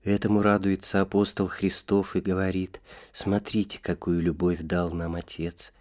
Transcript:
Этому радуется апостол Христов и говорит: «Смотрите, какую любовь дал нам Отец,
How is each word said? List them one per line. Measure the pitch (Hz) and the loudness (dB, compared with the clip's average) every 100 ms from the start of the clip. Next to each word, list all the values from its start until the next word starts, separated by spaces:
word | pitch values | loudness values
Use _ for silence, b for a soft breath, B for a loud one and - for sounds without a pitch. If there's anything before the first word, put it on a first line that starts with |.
Этому | - 101 107 104 | 0 0 4 4
радуется | 104 104 101 95 - 98 | 6 4 2 -2 0 0
апостол | 98 101 101 - 95 | 2 2 2 0 -2
Христов | - 98 - - 101 95 | 0 -2 -2 0 0 2
и | 95 | -2
говорит: | 95 92 95 92 92 - B B B | 0 0 0 -2 -4 -8 B B B
«Смотрите, | - - 101 104 110 98 - | -6 0 0 2 -2 -2 -6
какую | - 87 - 87 | -6 -4 0 0
любовь | 85 78 87 85 | 0 2 0 0
дал | 80 87 87 | -2 -2 0
нам | 85 85 85 | -2 -4 -6
Отец, | 85 - 85 - - B | -8 -8 -8 -8 -20 B